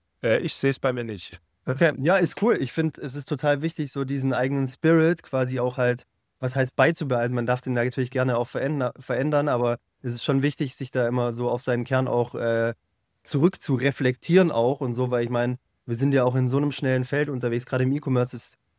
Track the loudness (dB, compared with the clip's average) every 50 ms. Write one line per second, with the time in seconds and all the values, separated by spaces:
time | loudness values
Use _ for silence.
0 | _ _ _ _ 0 2 2 2 2 -2 -4 0 0 0 0 0 -2 -2 -2 -2
1 | -6 -6 -8 -10 -10 -14 -18 -20 _ _ _ _ _ -6 0 2 2 2 2 0
2 | 0 2 2 4 2 0 0 0 2 2 2 2 0 -4 -2 -2 -2 -2 -4 -6
3 | -10 -8 -8 -10 -6 -6 -6 -2 0 0 0 0 -2 -6 -4 -6 -8 -6 -4 -6
4 | -4 -4 -2 -2 0 0 0 0 0 0 0 -2 -2 -2 -4 0 4 4 6 6
5 | 6 4 2 0 -4 -4 -2 -2 -2 0 -2 -2 -2 -2 0 0 0 0 0 -2
6 | -6 _ _ _ _ _ _ _ -6 -4 0 0 -2 0 2 4 4 4 4 0
7 | -2 -2 0 0 0 0 0 0 0 0 0 0 0 -2 0 0 0 0 -2 -2
8 | -4 -2 0 0 0 2 2 0 0 -2 -4 -4 -4 -2 -2 -2 -2 -4 -4 -8
9 | -6 -4 -2 0 0 2 2 2 2 2 0 2 2 0 0 -2 -6 _ _ _
10 | -8 -6 -6 -4 -2 0 0 2 2 0 0 -2 -6 -6 -4 -10 -12 -4 -2 0
11 | 0 0 0 0 0 -2 -2 -4 -2 -2 -2 -2 -2 -2 -2 -2 0 0 0 0
12 | 0 2 0 0 0 0 -2 -2 -2 0 2 2 0 0 -2 -4 _ _ _ _
13 | _ _ _ _ _ -4 0 2 2 2 2 0 -4 -2 -2 0 0 0 0 0
14 | 0 0 0 -2 -2 4 4 6 6 6 4 2 2 2 0 0 -4 -4 -2 -2
15 | -2 0 0 0 0 0 0 0 0 0 -2 -4 _ _ _ _ _ -6 -4 0
16 | 0 2 2 4 2 2 2 2 0 2 2 0 0 0 -2 -2 -2 0 0 0
17 | 0 -2 -2 -2 -2 -2 -4 -4 -2 -2 -2 -2 -4 -4 -2 0 0 0 0 -2
18 | 0 0 2 2 0 0 -4 -10 -14 -16 -20 _ _ _ _